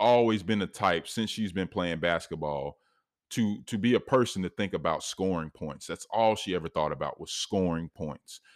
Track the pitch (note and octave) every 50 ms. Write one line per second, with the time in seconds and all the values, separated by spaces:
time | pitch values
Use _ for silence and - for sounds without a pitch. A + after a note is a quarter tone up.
0 | G#2 A#2+ B2 A#2+ A#2 A2+ A2 G#2 E2+ F2+ A2 G#2 F#2+ - - - G2+ F#2+ E2+ E2+
1 | - - - A#2 A2 G#2 - A2+ A2 F#2+ E2+ F#2+ F2+ E2+ - G2 F2+ F2 E2+ D#2+
2 | E2 E2+ E2+ E2 - - - D#2+ D2+ D2 D2 C#2 C#2 D2 - _ _ _ _ _
3 | _ _ _ _ _ - - A#2 A2+ G2+ G#2 - - - A#2 G#2 G2+ A#2+ B2 G2+
4 | - - C3 B2+ A#2+ - - F#2+ F#2 F2 - - G2+ F2+ F#2+ E2+ D2 E2+ D#2+ C#2+
5 | - - - - F#2+ F#2+ F2+ E2 D#2+ D2+ - - D#2+ D2+ C#2 - - - F#2 -
6 | - - - A2+ A2+ A2 G#2+ G2+ - G2+ F2+ E2+ D#2+ E2 - E2 D#2 D2+ D2 C#2
7 | D2+ C#2 - - D#2+ - - - - - - F#2+ F#2 F2 E2 E2 E2 D#2 _ -
8 | E2+ D2+ C#2+ - _ - - - _ _ _